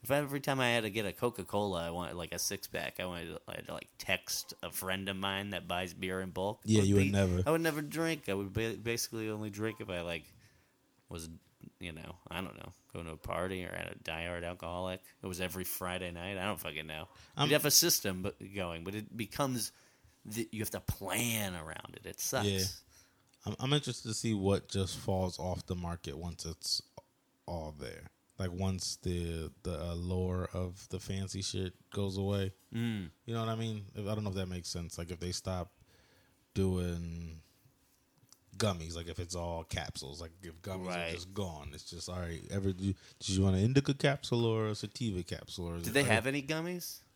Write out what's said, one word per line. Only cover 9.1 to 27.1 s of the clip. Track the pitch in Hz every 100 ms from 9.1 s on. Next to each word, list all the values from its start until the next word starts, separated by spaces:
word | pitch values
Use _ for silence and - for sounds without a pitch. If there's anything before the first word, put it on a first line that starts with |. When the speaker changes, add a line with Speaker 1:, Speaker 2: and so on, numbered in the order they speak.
| 113 110
Speaker 1:
only | 107 107
drink | 98 110 104
if | 107
I, | 90
like, | 85 85 73 - - _ _ _ _ _ _
was, | 85 82 82 _ _ - _
you | 87
know, | 78 - - -
I | 85
don't | 92 52
know, | - - _
going | - 85
to |
a | 80
party | - 85 90 92 87
or |
at | - 85
a | 85
diehard | - 80 85 87 85
alcoholic. | 90 85 87 92 92 - -
It | 95
was | 90
every | 92 90
Friday | 90 - 90 90 90
night. | 85 90 98
I | 95
don't | 87
fucking | - 76 78
know. | 78 85 - - -
Speaker 2:
I'm | 147
Speaker 1:
You'd |
have | 147 151
a |
system | - 170 - 104 92
but, | 95 - 101
going, | 98 87 82
but | 85
it | 104 107 110
becomes | 107 - 143 127 104 - - _ - _ -
that | 107 113
you | 107
have | 107
to | 95
plan | - - 98 98 120 110 101 90
around | 78 78 - -
it. | 92
It | -
sucks. | - 131 104
Speaker 2:
Yeah. | 95 92 - - - _ _ _ _ -
I'm, | 110
I'm | 131
interested | 147 139 117 113
to |
see | 107 120
what | 107 95 98 -
just | 98 95 -
falls | - 95 92 -
off | 92 90 -
the | 90
market | 87 85 - 69
once | 87 85 82
it's | - - - - - _